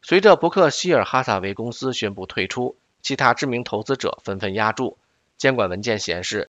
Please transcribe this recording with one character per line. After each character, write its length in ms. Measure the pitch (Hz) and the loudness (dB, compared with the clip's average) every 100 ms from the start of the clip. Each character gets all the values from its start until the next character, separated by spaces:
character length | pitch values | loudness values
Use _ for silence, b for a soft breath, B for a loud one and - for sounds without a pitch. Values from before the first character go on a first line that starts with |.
随 200 | - 180 | 2 4
着 160 | 208 175 | 8 6
伯 120 | 165 | 4
克 220 | 190 160 | 4 2
希 240 | - 180 | 2 2
尔 100 | 147 | 2
哈 200 | 95 127 | 2 0
撒 160 | 127 101 | 0 -2
韦 140 | 95 | -2
公 180 | 98 117 | -6 -8
司 200 | 113 131 | -6 -6
宣 220 | 123 107 | -4 -4
布 100 | 98 | -6
退 220 | 92 - 95 | -8 -6 -4
出， 300 | - 123 - _ _ | -4 -4 -6 _ _
其 140 | - 135 | -8 2
他 180 | 131 | 2
知 120 | 120 143 | 2 0
名 180 | 120 | -2
投 180 | 120 107 | -4 -6
资 140 | 107 135 | -2 -2
者 240 | 101 - | -2 -6
纷 160 | - 98 | -8 -6
纷 160 | 101 | -4
押 160 | 98 107 | 0 0
注。 260 | 110 127 - _ _ _ _ | 0 -4 -6 _ _ _ _
监 200 | 139 127 | 0 2
管 120 | 98 | 0
文 140 | 92 | -2
件 160 | 107 107 | -2 -2
显 240 | - 85 | -2 -4
示 260 | 92 107 - | -4 -6 -6